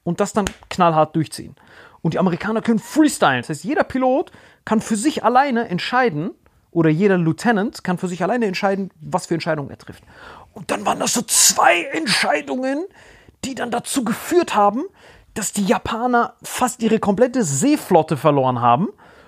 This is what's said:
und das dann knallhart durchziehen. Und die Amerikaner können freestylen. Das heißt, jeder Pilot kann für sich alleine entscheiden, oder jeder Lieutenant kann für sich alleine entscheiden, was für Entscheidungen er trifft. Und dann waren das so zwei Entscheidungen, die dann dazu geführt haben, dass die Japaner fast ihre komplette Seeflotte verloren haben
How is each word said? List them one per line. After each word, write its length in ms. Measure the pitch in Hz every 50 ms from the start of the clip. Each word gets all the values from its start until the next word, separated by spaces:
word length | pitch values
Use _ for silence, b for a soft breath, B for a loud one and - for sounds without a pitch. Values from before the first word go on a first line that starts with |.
und 180 | - 170 170 -
das 140 | 208 190 -
dann 100 | 226 196 - - - - -
knallhart 480 | - - 180 170 160 156 156 156 -
durchziehen. 400 | 165 147 - - - - - - B B B B B B B B B
Und 100 | B 165
die 60 | - -
Amerikaner 420 | 180 185 165 - - 196 220 226
können 180 | - 220 233 208
freestylen. 640 | - - - 285 311 277 - - 202 147 131 123
Das 80 | 117 -
heißt, 160 | 156 143 -
jeder 200 | 208 302 392 277
Pilot 480 | - - 262 254 254 254 294 370 - b b b b b b b
kann 160 | - 220 226
für 140 | - - 220
sich 280 | 202 220 311 - 262 -
alleine 440 | 220 247 254 285 285 240 233 233 -
entscheiden, 640 | 180 170 - - 247 247 254 233 156 147 160 240 349 _ _ _ _ _ _ _
oder 200 | - 170 160 160
jeder 260 | 156 156 208 202 190
Lieutenant 680 | 180 165 165 156 - - 233 233 190 196 247 - -
kann 140 | - 185 180
für 120 | 165 - 175
sich 140 | 180 170
alleine 220 | 185 175 233 247 233
entscheiden, 460 | 196 185 - - 196 196 196 196 180 _ -
was 240 | 156 147 147 180 -
für 80 | -
Entscheidungen 380 | 170 165 - 175 156 151 139 -
er 80 | - -
trifft. 240 | - - 101 - _ B B B B B B B B B
Und 180 | B 220 180 -
dann 140 | - 202 208
waren 160 | 196 - -
das 140 | - 226 -
so 80 | 240
zwei 640 | - - - - - - - - - 330 349 349 330 277 311
Entscheidungen, 920 | 320 320 233 175 - - 196 294 302 285 277 269 254 262 262 277 294 370 392 b b b b b b b b b - -
die 80 | 254 262
dann 160 | - - 240
dazu 340 | 220 240 - - - 277 233
geführt 500 | 214 208 - - - 330 359 330 - -
haben, 280 | 214 202 208 208 254 339 392 b b b b b b b b
dass 200 | - 220 202 -
die 120 | - - 202
Japaner 720 | 185 233 185 - - 233 220 240 247 247 240 226 - - _
fast 400 | - - - - 233 247 - -
ihre 160 | 226 220 226 -
komplette 460 | - 202 202 180 247 254 240 262 220
Seeflotte 720 | 147 139 135 - 190 302 - - - 190 160 156 - 165
verloren 440 | 131 - 156 143 139 131 127 127 120
haben 280 | 120 120 120 135 196 370 - b b b b b b